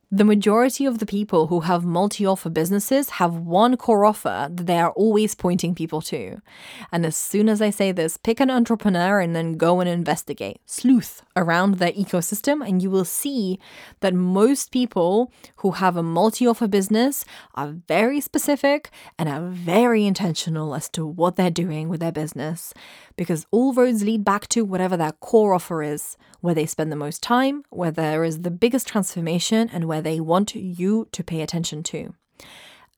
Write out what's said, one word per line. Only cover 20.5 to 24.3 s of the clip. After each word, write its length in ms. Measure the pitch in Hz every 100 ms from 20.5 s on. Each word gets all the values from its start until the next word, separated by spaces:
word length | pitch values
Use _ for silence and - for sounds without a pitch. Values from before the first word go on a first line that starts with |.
| 160 156 143
as 120 | -
to 140 | -
what 300 | 156 170 175
they're 160 | 175 180
doing 380 | 170 175 156 160
with 100 | 175
their 140 | 165
business, 600 | 160 151 - 156 165 - - - - - -
because 280 | 175 156 -
all 220 | 214 269
roads 320 | 247 247 226
lead 200 | 202 226
back 220 | 202